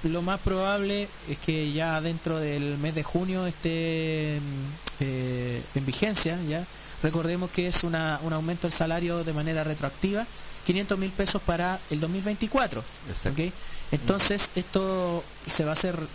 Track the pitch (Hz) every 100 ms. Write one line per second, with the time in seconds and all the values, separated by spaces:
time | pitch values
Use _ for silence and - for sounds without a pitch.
0 | 165 165 175 190 - 190 190 202 196 202
1 | 202 - - 147 - 156 151 147 165 156
2 | 160 165 - 160 151 143 143 143 151 156
3 | 147 170 185 185 180 165 170 165 165 160
4 | 160 156 151 147 143 139 139 151 - -
5 | 135 131 127 123 123 120 - 139 135 127
6 | 214 208 165 175 160 156 180 - - -
7 | 156 165 165 175 180 - 180 175 170 165
8 | 160 151 160 156 160 175 175 - 160 170
9 | 175 170 160 151 151 160 156 151 139 -
10 | 190 202 233 - - - - 185 196 196
11 | 190 190 196 202 - 170 180 185 - 151
12 | 160 190 196 208 220 269 233 - - -
13 | - - - 139 170 - - - - 151
14 | 151 190 - 202 - - 180 196 190 185
15 | 180 170 - - - - 151 156 185 170
16 | 160